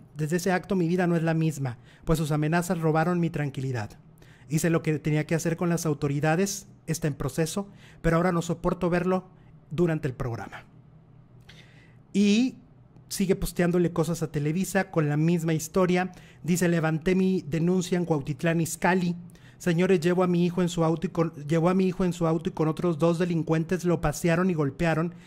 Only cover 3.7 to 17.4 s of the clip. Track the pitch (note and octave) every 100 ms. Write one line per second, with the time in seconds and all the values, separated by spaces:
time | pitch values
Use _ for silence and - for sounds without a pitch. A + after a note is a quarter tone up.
3.7 | B2 G2+ - - - - - - D#3+ E3+
4.7 | D#3+ D#3 D#3 D#3+ D3+ D3+ E3 E3 E3 F3
5.7 | E3+ E3 D3+ C#3+ C#3+ D#3 D#3+ G3 - -
6.7 | - - D#3 D#3 C#3 C#3 - D#3+ - G3+
7.7 | - - - E3 E3 F3+ E3+ E3 D#3+ F3+
8.7 | F3 F3+ F3 F3+ F#3 - - - - -
9.7 | D3+ F3 D#3 D3 A#2 B2 A2+ - - -
10.7 | - - - - - - - - - -
11.7 | - - - - G3 G3+ G#3 B3+ - -
12.7 | - - - - - F#3 G3 F3 - F3
13.7 | F3 E3+ F3 D#3+ E3 D#3 D3+ D3 E3 F#3
14.7 | G3 F#3+ E3+ D3 D3+ D#3+ F3 E3 D#3+ -
15.7 | G3 F#3 F3+ F3+ - - - C#3+ F3+ F3
16.7 | E3+ D#3+ D#3+ E3 F#3 F#3+ F#3